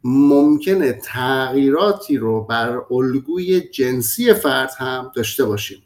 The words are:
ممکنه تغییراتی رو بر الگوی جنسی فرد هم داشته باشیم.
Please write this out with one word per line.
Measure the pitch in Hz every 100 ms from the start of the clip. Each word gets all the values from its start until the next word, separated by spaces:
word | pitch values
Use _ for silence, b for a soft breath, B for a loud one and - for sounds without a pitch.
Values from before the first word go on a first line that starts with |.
ممکنه | 123 135 143 143 151 147 190 190 143
تغییراتی | 107 - 127 127 131 131 135 139 147 208 202 - 135
رو | 113 110
بر | 107 117 117 123 -
الگوی | 127 131 131 139 180 180 185
جنسی | - - 127 127 117 - 240
فرد | 208 147 131 131 -
هم | 131 127 127 123
داشته | 110 - 120
باشیم. | 104 - 98